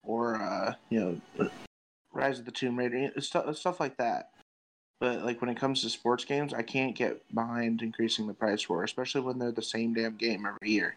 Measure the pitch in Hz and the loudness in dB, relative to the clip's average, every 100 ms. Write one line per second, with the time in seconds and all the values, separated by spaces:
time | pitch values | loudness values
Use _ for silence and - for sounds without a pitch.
0 | 104 117 117 110 95 95 101 120 - 113 | 0 0 2 0 0 0 -2 -4 0 2
1 | 92 87 - - 139 - - _ _ _ | 2 -2 -6 -2 -2 -2 -16 _ _ _
2 | _ 131 135 127 120 - 131 120 123 120 | _ 0 0 0 -8 -2 -2 0 0 0
3 | 139 - - 170 143 151 185 180 143 - | -2 -2 0 0 0 -2 -2 0 -4 0
4 | 120 80 - - _ _ _ _ _ _ | 0 0 -6 -20 _ _ _ _ _ _
5 | 127 120 117 117 123 117 135 131 113 - | 0 2 -2 -2 -2 0 2 2 -2 0
6 | 120 123 - 143 143 123 117 135 131 113 | 2 2 2 0 0 -2 0 0 0 2
7 | 123 - _ 117 117 120 117 113 113 113 | 0 0 _ -2 0 0 2 0 -2 0
8 | 113 - 107 98 110 104 - 87 95 - | 0 2 -2 0 2 2 0 0 0 -2
9 | 127 143 127 127 120 117 110 113 117 113 | -2 -2 -2 -2 -2 -2 -2 0 2 2
10 | 113 107 117 98 104 101 104 104 87 | 0 0 0 0 -2 -4 2 2 2